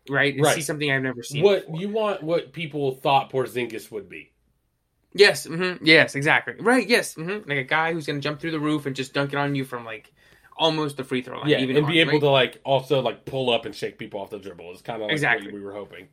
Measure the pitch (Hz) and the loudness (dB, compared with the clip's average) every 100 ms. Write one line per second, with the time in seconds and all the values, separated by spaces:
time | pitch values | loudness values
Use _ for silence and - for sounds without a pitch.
0 | - 139 143 135 147 151 156 151 147 135 | -4 0 0 2 2 2 -2 -4 -2 0
1 | 131 120 - 143 196 190 - 160 202 214 | -2 -6 -8 2 4 4 -2 -8 -6 -2
2 | 208 190 156 165 - - 156 147 139 131 | -2 -4 -2 -4 -4 -12 -8 -4 -4 -2
3 | 151 139 - 131 113 117 117 110 - 107 | 2 2 2 -4 -2 -4 -6 -8 -10 -14
4 | 90 80 73 _ _ _ _ _ _ _ | -12 -18 -20 _ _ _ _ _ _ _
5 | _ 180 202 147 - 165 185 175 156 156 | _ 6 6 6 -6 -4 -4 0 6 8
6 | 120 139 147 127 143 127 196 254 196 226 | 6 2 2 2 2 0 4 2 4 0
7 | - - 165 208 214 143 127 156 165 170 | 0 -8 -8 -8 -4 -6 0 0 0 -4
8 | 147 143 147 147 165 156 151 151 147 135 | -4 -4 -4 -6 -6 -4 -2 -2 -4 -6
9 | 131 143 143 143 143 139 131 123 117 110 | -4 -2 -2 -2 -2 -2 -4 -10 -12 -14
10 | - _ _ _ _ - 160 156 151 143 | -18 _ _ _ _ -2 0 0 -2 -6
11 | 127 127 123 123 151 127 131 139 147 165 | -4 -4 -4 -4 2 2 4 2 4 4
12 | 151 151 143 135 120 - 127 135 135 143 | 4 4 4 4 4 -2 0 0 2 0
13 | 120 101 - 135 123 117 107 - 107 - | 0 -4 -8 -2 0 0 -2 -8 -10 -10
14 | 110 104 98 104 95 87 85 92 - 113 | -12 -12 -10 -12 -14 -16 -18 -14 -10 -8
15 | 107 156 143 113 98 101 98 104 98 90 | -4 0 0 0 -4 -12 -12 -12 -14 -18
16 | 92 | -20